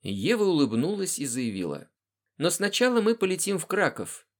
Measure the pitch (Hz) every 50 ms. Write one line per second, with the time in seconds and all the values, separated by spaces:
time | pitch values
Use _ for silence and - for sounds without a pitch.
0 | - 98 98 98 101 170 240 220 208 196 175 151 143 113 110 113 139 175 214 196
1 | 190 180 - - 143 131 117 131 123 113 101 95 87 80 71 71 - _ _ _
2 | _ _ _ _ _ _ _ - 147 180 - - 196 202 196 - 247 254 247 233
3 | 208 220 233 226 196 190 185 175 - 196 202 175 156 - 180 202 190 143 - -
4 | - - - - _ _ _